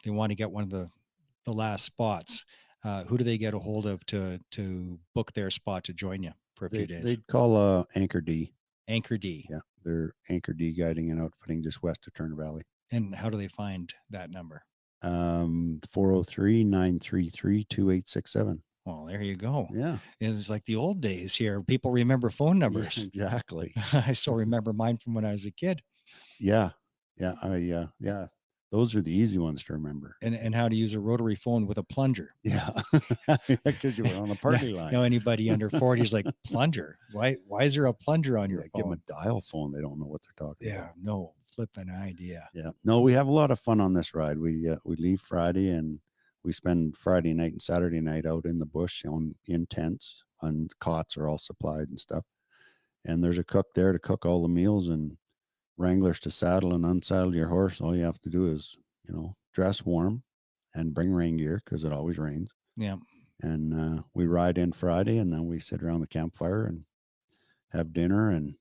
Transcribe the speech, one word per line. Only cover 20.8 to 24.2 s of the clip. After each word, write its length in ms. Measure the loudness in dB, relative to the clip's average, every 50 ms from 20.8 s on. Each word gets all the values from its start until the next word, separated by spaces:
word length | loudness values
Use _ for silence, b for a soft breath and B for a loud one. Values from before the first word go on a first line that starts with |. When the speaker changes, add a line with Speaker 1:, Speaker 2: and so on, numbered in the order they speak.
| 0 0 0 0
Speaker 1:
days 360 | -2 -2 -2 -2 -4 -4 -2
here. 260 | 0 0 0 0 -2
People 300 | 0 0 0 2 2 2
remember 380 | 2 4 4 4 4 4 2 0
phone 260 | 0 2 2 4 4 4
Speaker 2:
Yeah, 80 | 4
Speaker 1:
numbers. 320 | 4 2 0 -2 -2 -4 -4
Speaker 2:
exactly. 760 | -6 -6 -4 -4 -2 -2 -2 -4 -4 -6 -8 -8 -8 -6 -6 -6 -4
Speaker 1:
<laughs> 100 | 2 2
I 200 | 2 4 2 0
still 200 | 0